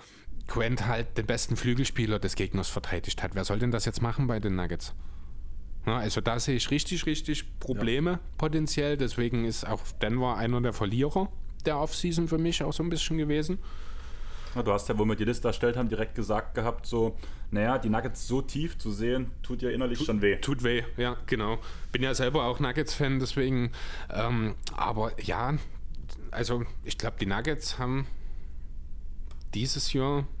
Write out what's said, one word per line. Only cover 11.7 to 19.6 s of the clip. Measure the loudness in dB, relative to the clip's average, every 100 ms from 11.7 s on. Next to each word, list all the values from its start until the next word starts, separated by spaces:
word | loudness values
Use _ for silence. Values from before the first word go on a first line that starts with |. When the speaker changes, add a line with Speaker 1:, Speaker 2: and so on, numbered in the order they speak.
| 0
Speaker 1:
Offseason | 0 0 0 2 2
für | 2
mich | 2 2
auch | 0
so | 0
ein | 0
bisschen | 0 0 2
gewesen. | 2 2 2 -2 -2 -4 -4 -6 -6 -4 -4 -4 -4 0
Speaker 3:
Ja, |
du | 2
hast | 2 2
ja, | 2
wo | 4
wir | 4
die | 2
Liste | 2 0
erstellt | 2 2 2
haben, | 2
direkt | 0 0 -2
gesagt | 0 0 0 0
gehabt, | 0 0 0
so, | 2 2 2 -4 -6 -2
naja, | 2 2 2
die | 2
Nuggets | 2 0 -2 0
so | 0
tief | 0 -2 -2 -2
zu | -2
sehen, | 0 0 2 0 -4
tut | -4 -2